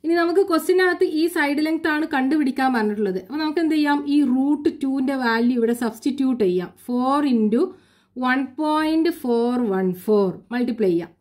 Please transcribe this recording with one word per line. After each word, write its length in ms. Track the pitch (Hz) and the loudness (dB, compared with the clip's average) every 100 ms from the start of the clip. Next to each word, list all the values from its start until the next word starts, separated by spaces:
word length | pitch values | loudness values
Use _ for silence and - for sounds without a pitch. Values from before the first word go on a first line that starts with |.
ഇനി 100 | 302 339 | 0 0
നമുക്ക് 220 | 339 349 392 | 2 2 2
ക്വസ്റ്റിനകത്ത് 560 | 320 320 370 370 359 359 311 | 0 2 2 2 2 0 0
ഈ 20 | 330 339 | 0 0
സൈഡ് 260 | 285 285 311 | 0 0 0
ലെങ്ത് 220 | 320 320 | 0 -2
ആണ് 120 | 302 311 277 | -2 -2 0
കണ്ടുപിടിക്കാൻ 540 | 262 302 277 247 262 240 | 0 2 0 0 0 0
പറഞ്ഞിട്ടുള്ളത്. 420 | 214 208 202 185 | 0 0 -2 -2
അപ്പൊ 140 | 180 294 | -6 -6
നമുക്ക് 180 | 311 311 | -4 -2
എന്ത് 100 | 320 311 | 0 0
ചെയ്യാം? 240 | 294 294 285 294 | 2 0 2 2
ഈ 20 | 269 | 2
റൂട്ട് 380 | 254 277 294 311 - | 2 0 0 -2 -2
ടുവിന്റെ 340 | 269 269 262 269 | -4 -2 -2 -2
വാല്യൂ 320 | 240 226 240 254 | 0 2 2 2
ഇവിടെ 160 | 226 233 | 0 0
സബ്സ്റ്റിറ്റ്യൂട്ട് 600 | 240 226 285 247 262 247 | -4 -4 -4 -2 -2 2
ചെയ്യാം. 260 | 196 180 175 - - | 0 0 -4 -14 -6
Four 300 | 247 262 277 294 | -2 0 0 2
into 300 | 233 214 233 370 - _ _ _ - 254 | 2 2 2 0 -4 _ _ _ -6 -2
one 140 | 262 262 - | -2 -4 -4
point 480 | 311 302 311 320 330 330 | -2 0 0 2 0 -2
four 320 | 254 233 240 247 233 190 | -2 0 0 0 -2 0
one 120 | 185 180 | -2 -2
four 260 | - 208 196 170 _ | 0 2 2 -4 _
മൾട്ടിപ്ലൈ 380 | 240 247 220 190 | -4 -2 0 0
ചെയ്യാം. 200 | 170 170 _ | 0 -4 _